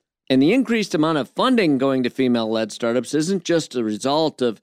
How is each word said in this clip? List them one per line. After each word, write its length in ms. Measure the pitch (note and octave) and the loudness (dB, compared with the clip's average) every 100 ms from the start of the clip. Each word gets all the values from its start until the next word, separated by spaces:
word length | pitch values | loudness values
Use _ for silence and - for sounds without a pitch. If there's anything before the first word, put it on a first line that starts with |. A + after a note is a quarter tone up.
| _ _ - | _ _ -2
And 140 | C3 | 2
the 100 | D3 | 4
increased 420 | B3+ A3+ A#3 F#3+ | 2 2 -2 -2
amount 220 | F3 D#3 D#3 | -2 0 0
of 140 | A#2 | -4
funding 480 | - A#3+ A#3+ E3+ C3 | -2 2 2 2 2
going 240 | C3+ C3 | 2 0
to 80 | A#2+ | -2
female-led 600 | - B2+ A#2+ A2 A2 A2 | 0 0 0 0 -2 -4
startups 440 | - A#2 B2 A#2 | -4 -2 -2 -2
isn't 300 | D3 D#3 G3 | -2 -2 -2
just 300 | - E3 D3+ | 0 -2 -2
a 80 | B2+ | -4
result 600 | A2 G#2 C3 D3 D#3 - | -4 -2 -2 0 0 0
of 180 | B2 G2+ | -2 -4